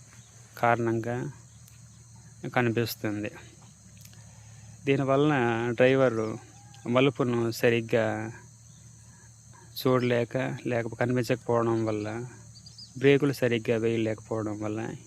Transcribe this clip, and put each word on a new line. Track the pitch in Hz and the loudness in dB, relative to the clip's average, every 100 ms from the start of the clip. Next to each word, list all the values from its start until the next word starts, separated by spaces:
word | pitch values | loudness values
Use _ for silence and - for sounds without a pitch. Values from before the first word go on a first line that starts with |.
| - - - - - - | -20 -20 -20 -20 -20 -2
కారణంగా | 117 117 117 117 113 120 143 - - - - - - - - - - - - | 2 2 0 -2 -4 -6 -8 -12 -20 -20 -20 -20 -20 -20 -20 -20 -20 -14 -6
కనిపిస్తుంది. | 131 120 113 113 - 110 104 104 - - - - - - - - - - - - - - - | 0 0 0 -2 -4 -6 -6 -8 -10 -18 -20 -20 -20 -20 -20 -20 -20 -20 -20 -20 -20 -20 -6
దీనివలన | 139 139 135 135 151 143 120 113 120 | 0 0 2 2 4 4 2 0 -2
డ్రైవరు | 117 127 135 131 113 110 110 - - - - - | 4 4 6 4 2 -4 -6 -12 -20 -20 -12 -2
మలుపును | 123 135 123 120 120 117 | 2 2 2 0 0 0
సరిగ్గా | 113 123 117 113 117 110 107 110 117 - - - - - - - - - - - - - | 0 2 2 2 0 0 -2 -6 -12 -18 -20 -20 -20 -20 -20 -20 -20 -20 -20 -20 -20 -18
చూడలేక, | - 131 127 123 120 120 131 135 139 - | -4 2 2 2 0 0 -2 -4 -4 -4
లేకపోతే | 120 113 113 | -4 -4 -2
కనిపించకపోవడం | 123 123 120 127 - 117 113 113 | 0 0 0 -2 0 2 2 0
వల్ల, | 110 107 104 113 123 - - - - - - - | 0 -2 -4 -8 -10 -14 -20 -20 -20 -20 -18 0
బ్రేకులు | 135 143 143 | 4 4 2
సరిగ్గా | 127 123 117 110 117 | 0 0 0 0 0
వేయలేకపోవడం | 113 113 110 107 - 113 110 104 | 0 0 -2 -4 -6 -6 -4 -6
వల్ల | 107 107 113 - | -6 -6 -8 -10